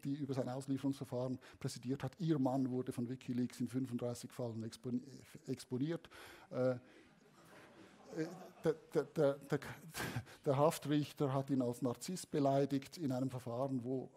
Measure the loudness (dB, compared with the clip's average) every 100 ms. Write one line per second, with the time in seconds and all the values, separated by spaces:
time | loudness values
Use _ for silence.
0 | -4 -4 -2 -2 -2 -2 -2 0 0 -2
1 | -4 -2 -2 -4 -10 -8 -8 -4 -4 -2
2 | -4 -2 2 4 4 2 2 0 -2 -4
3 | -4 -4 -4 0 -2 -2 -2 -2 -2 -2
4 | -4 -4 -8 -6 -4 -4 -6 -8 -4 -2
5 | -4 -14 -16 -10 -6 -6 -2 0 0 -2
6 | -6 -18 -16 -18 -6 2 2 2 -6 -20
7 | -20 -20 -20 -20 -20 -20 -20 -20 -20 -20
8 | -8 -4 -4 -6 -16 -2 0 0 0 0
9 | 2 4 6 4 0 -2 -2 -12 -10 -6
10 | -4 -4 -6 -2 2 6 6 4 2 2
11 | 2 0 2 2 2 2 2 0 -2 -2
12 | -6 -6 -2 2 4 6 4 0 -2 -2
13 | 0 0 0 -2 -4 -2 0 0 -2 -4
14 | -4